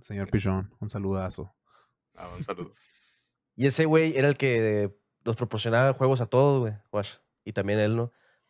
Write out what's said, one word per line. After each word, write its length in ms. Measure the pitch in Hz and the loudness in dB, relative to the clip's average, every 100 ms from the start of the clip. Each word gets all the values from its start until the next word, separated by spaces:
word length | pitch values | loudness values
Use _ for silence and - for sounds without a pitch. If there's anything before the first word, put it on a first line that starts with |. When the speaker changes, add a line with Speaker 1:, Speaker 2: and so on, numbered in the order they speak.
Speaker 1:
Señor 300 | - 101 98 | -10 -8 -2
Pichón, 420 | 107 98 95 95 - | 0 0 -2 -4 -10
un 80 | 107 | -10
saludazo. 640 | - 98 95 92 - - _ _ _ _ _ _ | -6 -4 -4 -4 -8 -14 _ _ _ _ _ _
Speaker 2:
Ah, 140 | - 87 90 | -20 -14 -10
un 60 | |
saludo. 280 | - 92 85 _ _ _ _ _ _ _ _ - | -8 -8 -10 _ _ _ _ _ _ _ _ -2
Speaker 3:
Y 100 | 135 | 0
ese 180 | 131 | 2
güey 320 | 160 160 160 135 | 4 4 4 2
era 120 | 143 | 2
el 80 | 139 | 2
que 580 | 135 117 110 104 101 - _ _ | 0 2 2 0 -2 -6 _ _
nos 120 | - 117 | -4 -4
proporcionaba 560 | 123 110 113 113 135 | -4 -4 0 4 4
juegos 280 | 127 131 131 | 2 2 2
a 60 | 113 | 2
todos, 340 | 123 143 139 | 4 4 4
güey, 120 | 117 104 _ | 0 -6 _
guacha. 300 | 104 101 - _ _ | -6 -6 -10 _ _
Y 80 | - | -8
también 280 | 101 98 104 | -4 0 2
él, 160 | 107 117 | 2 0
¿no? 160 | 120 _ _ _ | -2 _ _ _